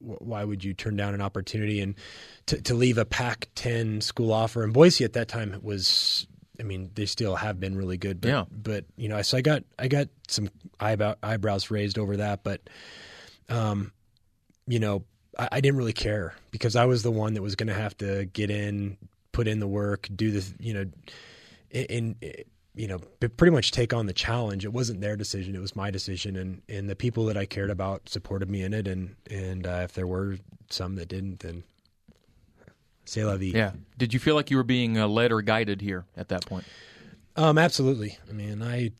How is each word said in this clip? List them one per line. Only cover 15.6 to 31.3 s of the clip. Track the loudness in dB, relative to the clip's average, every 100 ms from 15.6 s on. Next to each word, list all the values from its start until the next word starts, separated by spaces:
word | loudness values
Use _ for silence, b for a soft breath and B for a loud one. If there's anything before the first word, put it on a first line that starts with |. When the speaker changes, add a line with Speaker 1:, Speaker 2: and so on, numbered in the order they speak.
Speaker 1:
didn't | 4 4
really | 2
care | 0 0 0 -2 -8 -12
because | -2 2 6
I |
was | 6 6
the | 4
one | 2 2
that | 0
was | -2 -2
gonna | -2
have | -2 -4 -4
to | -2 -2 -2
get | -2 -2
in, | 0 -2 -2 -4 -8 -16 _ _
put | -2 0
in | 0
the | 0
work, | 0 0 -2 -4
do | -2 0
the, | 0 -2 -6
you | -6
know, | -4 -4 -8 -20 B B B B B B
and, | -6 -4
and, | -4 -4 -6 -10 -14 -16 _ _
you | -8 -6
know, | -6 -10 -4
p-, | -2
pretty | 6 8
much | 8 4
take | 2 2
on | 2 0
the |
challenge. | -2 -2 0 0 -2
It | -2
wasn't | -2 -2 -2
their | -4 -4
decision; | -4 -6 -6
it | -6
was | -6 -6
my | -4
decision, | -4 -4 -6 -4
and, | -4 -6 -8 -10
and | -8 -6
the | -2
people | -2 0 0
that | 0
I | -2
cared | -2 -2
about | -2 -2 -4 -8
supported | -10 -6 -4 -2
me | -2
in | -2
it, | -2 -2
and, | -4 -6 -10 -12
and, | -8 -6 -6 -4
uh, | -4
if | -4
there | -4 -4
were | -2 -4 -6 -12 -20 -10
some | -8 -6 -6
that | -8
didn't, | -8 -8